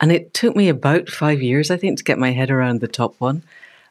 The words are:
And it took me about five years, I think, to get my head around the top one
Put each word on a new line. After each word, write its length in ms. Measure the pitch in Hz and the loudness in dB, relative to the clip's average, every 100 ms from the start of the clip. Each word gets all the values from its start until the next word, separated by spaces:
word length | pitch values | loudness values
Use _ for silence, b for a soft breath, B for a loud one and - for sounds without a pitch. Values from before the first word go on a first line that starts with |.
And 120 | 156 | 2
it 220 | 165 165 | 2 0
took 200 | - 233 | -2 0
me 140 | - 196 | 2 2
about 400 | 135 143 165 170 | 2 2 0 -2
five 340 | - 151 147 | -4 0 0
years, 280 | 127 135 151 | 0 0 0
I 60 | 180 | -2
think, 220 | 190 - | -2 -4
to 60 | |
get 140 | - 135 | -2 0
my 120 | 127 | 0
head 180 | 127 131 | 0 0
around 320 | 131 127 120 | 0 0 -2
the 80 | 117 | -4
top 260 | - 113 - | -4 -4 -2
one 240 | 127 151 - B B B B | -4 -4 -8 B B B B